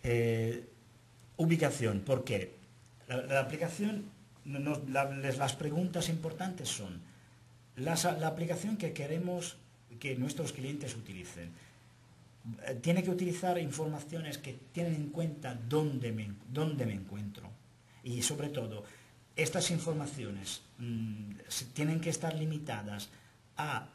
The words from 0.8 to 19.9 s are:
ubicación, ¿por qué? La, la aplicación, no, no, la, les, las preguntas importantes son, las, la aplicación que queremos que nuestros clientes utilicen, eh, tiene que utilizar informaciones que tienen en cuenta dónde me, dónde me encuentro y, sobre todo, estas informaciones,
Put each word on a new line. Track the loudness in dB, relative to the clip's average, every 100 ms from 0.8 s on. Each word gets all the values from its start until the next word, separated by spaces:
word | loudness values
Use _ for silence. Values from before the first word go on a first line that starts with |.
| -20 -20 -20 -20 -18 2
ubicación, | 6 8 6 4 4 4
¿por | 4 2
qué? | 4 0 0 -10 -20 -20 -20 -20 -4
La, | -2
la | 4 4
aplicación, | 4 0 -2 0 0 0 -6 -14 -20 -16 -6
no, | -2
no, | 0 0 2
la, | 2 2
les, | 0 0 2
las | 2
preguntas | 2 0 2 2 2 0
importantes | 0 -2 -2 -4 -4 -4
son, | -4 -6 -8 -12 -20 -20 -20 -20 -20 -18 -4
las, | 0 2 2
la | 2 0
aplicación | 0 0 0 0 0
que | -2
queremos | -2 -2 0 0 -2 -4 -10 -20 -20 -18 -8
que | -4 0
nuestros | 0 0 -4
clientes | -2 -4 -4 -4 -6
utilicen, | -8 -10 -10 -10 -12 -12 -20 -20 -20 -20 -20 -20 -20 -14 -10 -6 -4
eh, | 0
tiene | 4 4
que | 4
utilizar | 2 2 2 2 2
informaciones | 0 0 -2 -2 -6 -6 -4 -6
que | -8 -12 -8
tienen | -2 0 0
en | -2
cuenta | -2 -2 -2 -6 -6 2
dónde | 4 4 2 0
me, | -2 -4 -6 -4
dónde | 0 2 2 0
me |
encuentro | 0 -4 -6 -6 -8 -14 -16 -20 -20 -20 -14
y, | -6 0
sobre | 0 0 -2
todo, | -2 -4 -6 -10 -18 -20 -20 -10 0
estas | 2 2 2
informaciones, | 2 0